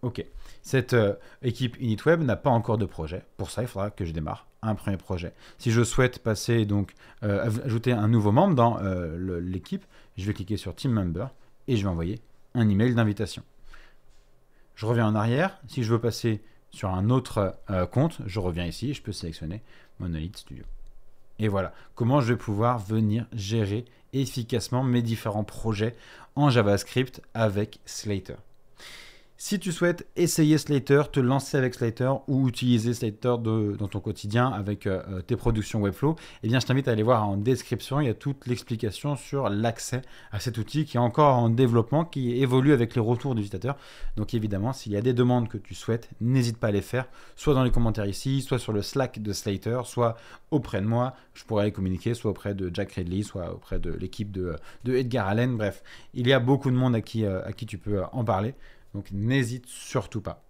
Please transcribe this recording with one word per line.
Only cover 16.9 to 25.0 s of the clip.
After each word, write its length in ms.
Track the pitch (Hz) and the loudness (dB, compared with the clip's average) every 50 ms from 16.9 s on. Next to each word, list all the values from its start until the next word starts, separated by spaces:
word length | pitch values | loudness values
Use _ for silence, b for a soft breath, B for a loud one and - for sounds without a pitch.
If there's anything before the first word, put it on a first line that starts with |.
| 92 92 95 110 | 0 0 2 4
autre, 480 | 127 131 127 - - 113 101 92 92 - - - | 4 2 2 0 -2 0 0 0 -2 -6 -6 -2
euh, 160 | 98 92 90 | 0 0 0
compte, 360 | 87 - 123 143 165 - - 117 | 2 2 2 0 0 0 -4 -10
je 120 | 104 92 110 | -6 -4 -2
reviens 260 | 92 90 87 85 87 | -2 -2 -2 -2 -4
ici 260 | 85 82 - - 139 | -4 -4 -6 -6 -6
et 40 | 143 | -6
je 80 | - - | -6 -8
peux 100 | - 98 | -10 -10
sélectionner 500 | - - 85 80 - - 76 87 107 117 b b b b b b - | -8 -8 -10 -10 -8 -8 -10 -10 -10 -12 b b b b b b -10
Monolith 380 | 95 90 82 78 78 87 107 | -8 -6 -6 -6 -6 -8 -10
Studio. 280 | - - - 69 64 - - - - - - - - - - - - - - - - | -14 -16 -16 -16 -14 -12 -12 -12 -12 -12 -14 -16 -16 -18 -18 -18 -20 -20 -20 -6 -2
Et 80 | 104 110 | -2 0
voilà 260 | 98 98 92 87 B B B B B | 2 0 -2 -2 B B B B B
comment 260 | - 123 117 131 147 | -2 0 2 4 4
je 120 | 127 113 123 | 4 2 0
vais 60 | 107 | 0
pouvoir 400 | - - 104 101 113 120 123 120 | 0 -4 -2 0 2 0 0 0
venir 480 | 98 95 110 110 110 104 104 117 113 - - | -2 -2 0 2 2 2 2 0 -4 -6 -8
gérer 520 | 117 98 95 110 117 107 98 101 113 120 b b b b _ - | -8 -6 -2 0 0 0 0 -2 -4 -6 b b b b _ -4
efficacement 680 | 131 139 127 - 139 117 113 - 117 - - - 123 135 | -4 -4 -2 -4 -8 -6 -2 -4 -4 -2 -2 -2 0 0
mes 200 | 131 123 123 | 2 2 2